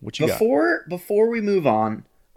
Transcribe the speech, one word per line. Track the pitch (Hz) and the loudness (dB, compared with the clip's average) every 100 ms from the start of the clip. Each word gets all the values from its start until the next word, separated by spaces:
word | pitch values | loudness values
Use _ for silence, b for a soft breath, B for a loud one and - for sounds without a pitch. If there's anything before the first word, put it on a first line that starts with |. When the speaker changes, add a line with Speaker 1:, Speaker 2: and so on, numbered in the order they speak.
Speaker 1:
what | 110 - | -12 -4
you | 139 | -2
got? | - | 0
Speaker 2:
before, | 220 277 339 320 - | 2 2 0 -2 -6
before | 180 - 208 226 | -10 -2 2 2
we | 233 | 0
move | 208 190 143 | 0 2 2
on, | 110 110 107 - _ _ | 2 0 -4 -12 _ _